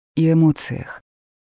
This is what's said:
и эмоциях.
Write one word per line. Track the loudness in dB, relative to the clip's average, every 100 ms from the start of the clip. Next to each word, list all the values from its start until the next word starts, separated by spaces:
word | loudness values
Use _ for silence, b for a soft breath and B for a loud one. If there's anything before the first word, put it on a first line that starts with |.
| _ -2
и | 0
эмоциях. | 4 2 0 -4 -10 -14 -20 _ _ _ _ _